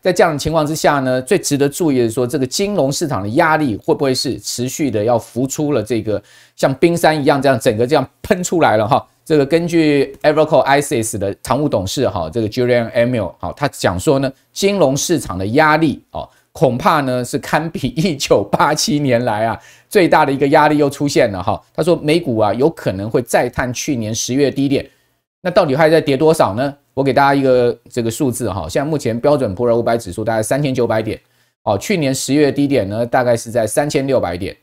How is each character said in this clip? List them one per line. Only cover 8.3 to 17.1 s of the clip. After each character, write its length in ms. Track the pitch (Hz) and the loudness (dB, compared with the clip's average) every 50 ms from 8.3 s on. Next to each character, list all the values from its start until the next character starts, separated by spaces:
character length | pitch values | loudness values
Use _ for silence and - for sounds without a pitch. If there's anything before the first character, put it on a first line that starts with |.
| 214 180 180 | -2 -2 -2
出 180 | - 190 170 | -2 0 2
来 160 | 147 123 107 110 | 2 4 4 2
了 100 | 107 101 | 2 2
哈？ 160 | 139 113 - _ _ _ _ | 2 0 0 _ _ _ _
这 120 | - 156 | 0 0
个 100 | 151 139 | 2 2
根 220 | 135 165 165 170 170 | 2 0 0 0 0
据 480 | 170 165 156 151 147 143 131 - - - - | 2 2 2 4 4 2 0 -2 -4 -2 0
Evercore 440 | 151 151 156 156 151 160 135 - | 2 2 2 2 4 4 2 4
isis 500 | 135 139 147 143 - 151 117 110 - - | 4 2 0 0 0 -2 -2 -2 -4 -4
的 180 | 101 98 98 101 _ - | -4 -4 -4 -6 _ -4
常 200 | - 120 135 151 | -2 -2 0 0
务 60 | 143 | 0
董 180 | - 107 92 | 0 -2 -2
事 220 | 98 - 147 123 98 | -2 -2 -2 -2 -2
哈， 200 | 92 95 82 80 | -2 -4 -6 -4
这 120 | 80 117 | -4 -4
个 80 | 110 104 | -4 -2
Julian 420 | - 127 123 123 123 120 117 113 - | -2 -2 0 2 2 2 0 -2 0
Emil 400 | 120 117 123 127 113 98 - - - | 0 0 0 0 -2 -4 -6 -8 -10
哈， 140 | - 87 - | -10 -10 -8
他 120 | - 147 139 | -4 -6 -6
讲 320 | - - - 110 90 87 | -4 -2 -2 -2 0 0
说 180 | - 156 139 135 | 0 0 2 2
呢， 140 | 139 131 - _ _ _ - | 0 -4 -6 _ _ _ -8
金 260 | - 196 196 202 196 | -2 -2 0 2 4
融 180 | 160 135 139 | 2 2 2
市 240 | 139 - - 175 147 | 0 0 -2 -2 -2
场 180 | - - 92 90 | -2 -4 -6 -6
的 80 | 95 104 | -4 0
压 280 | 113 151 156 151 151 | 2 2 4 4 4
力 260 | 156 165 147 - - _ _ | 4 2 0 -2 -4 _ _
哦， 180 | - 80 - - _ _ _ _ | -12 -12 -12 -12 _ _ _ _
恐 260 | - - 160 135 117 | -4 0 0 0 0
怕 240 | 127 151 202 165 151 135 | 2 0 2 2 2 0
呢 220 | 131 | -2